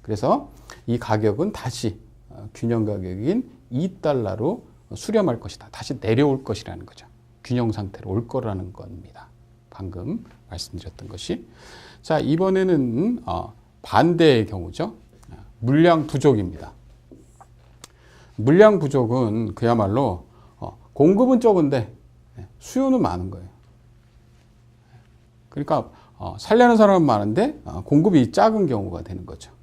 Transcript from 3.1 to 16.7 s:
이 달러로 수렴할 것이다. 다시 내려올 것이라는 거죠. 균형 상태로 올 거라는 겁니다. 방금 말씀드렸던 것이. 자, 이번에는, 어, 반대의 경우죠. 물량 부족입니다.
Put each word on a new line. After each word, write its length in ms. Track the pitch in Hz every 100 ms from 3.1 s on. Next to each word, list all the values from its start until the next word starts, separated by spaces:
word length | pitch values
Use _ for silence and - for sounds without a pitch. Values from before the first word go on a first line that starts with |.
| 92 123 220 - - _
이 260 | 123 185 -
달러로 640 | 156 135 104 98 131 233 - _ _ -
수렴할 440 | - 220 185 117
것이다. 280 | - - -
다시 280 | - - 135
내려올 440 | 110 113 143 131
것이라는 420 | 135 101 - 90 92
거죠. 200 | - - _ _ _
균형 280 | - 123 117
상태로 380 | 104 98 - 98
올 180 | 95 117
거라는 460 | 135 117 95 92
겁니다. 540 | - 95 95 - - - _ _ _ _
방금 540 | - 95 90 101 226 - - _
말씀드렸던 580 | 92 - 90 - - 98
것이. 360 | 95 - - - - - - - -
자, 180 | - 156
이번에는, 1040 | 123 160 190 190 185 160 127 117 208 247 -
어, 280 | 87 87 - _ _
반대의 680 | - 107 160 165 160 123 104
경우죠. 480 | 98 85 - 190 - _ _ - - - _
물량 480 | 113 147 170 160 143
부족입니다. 640 | 139 143 113 90 80 -